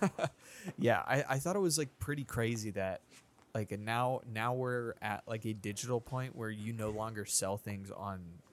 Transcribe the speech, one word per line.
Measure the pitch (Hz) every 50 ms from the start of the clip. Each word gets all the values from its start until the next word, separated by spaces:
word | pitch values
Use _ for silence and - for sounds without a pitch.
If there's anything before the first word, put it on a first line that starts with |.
| - - - - - - - - - - - - - 180 -
Yeah, | - - 117 110 82 -
I, | - 131 143 143 -
I | 135 139
thought | - 170 185
it | 202
was, | 190 170 147
like, | 156 147 135 - -
pretty | - 147 143 143 127
crazy | - - 120 117 113 120 110 107 107
that, | 92 98 95 95 90 - - - - - - _ _ - - - -
like, | 110 104 - 107 104
now, | 104 110 117 120 127 127 131 - - 123
now | 110 110 113 120 127
we're | 127 127 123 123 123 117 113 - -
at, | 107 107 101 - -
like, | - 113 110 113
a | 110 107
digital | 101 98 104 101 - - 120 123 117
point | - - 127 127 127 127 -
where | 120 113 110
you | 107 107 104 113 117
no | 110 107 107
longer | 107 107 107 113 110 104 101
sell | - - - 98 95 101
things | 104 - 107 101 98 98 98
on | 98 - 101 98 95 92 90 85 87 85 - -